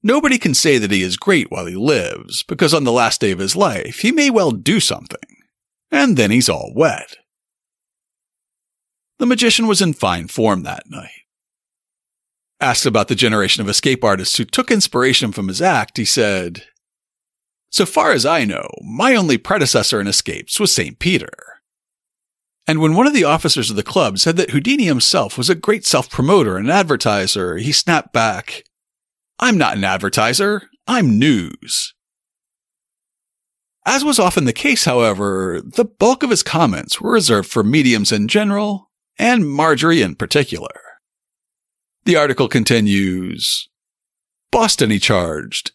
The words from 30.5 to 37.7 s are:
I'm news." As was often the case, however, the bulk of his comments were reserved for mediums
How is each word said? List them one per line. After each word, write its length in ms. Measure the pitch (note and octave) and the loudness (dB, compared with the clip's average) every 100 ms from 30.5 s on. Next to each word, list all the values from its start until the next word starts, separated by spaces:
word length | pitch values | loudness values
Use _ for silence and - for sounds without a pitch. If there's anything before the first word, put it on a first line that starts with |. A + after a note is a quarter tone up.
| G#3 - _ - | -2 -8 _ -4
I'm 300 | B3 D#3+ G#2+ | 0 2 4
news." 760 | C#3+ A#2 E2+ - - - - _ _ _ _ _ _ _ _ _ _ _ _ _ _ _ _ _ _ _ - | 4 2 -2 -12 -8 -6 -8 _ _ _ _ _ _ _ _ _ _ _ _ _ _ _ _ _ _ _ -2
As 180 | C4+ | 0
was 160 | D4 C4+ | 2 2
often 260 | F3+ F3+ C#3+ | 2 2 0
the 80 | |
case, 320 | - C#4+ B3 - | -2 -2 0 0
however, 760 | B2 A2+ G2 G2+ F#2+ F#2 E2+ | 2 2 0 -2 -2 -2 -4
the 240 | - - A3+ | -4 -2 -2
bulk 380 | _ A3 C4 | _ 0 2
of 60 | C4+ | 0
his 140 | A3 | 0
comments 580 | - D#3+ D3+ E2 - - | 0 0 0 0 -6 -6
were 100 | G#3+ | 0
reserved 380 | A#3 D3+ G#2+ F2+ | 0 2 0 0
for 140 | A#2+ | -2
mediums 480 | G#2 | 2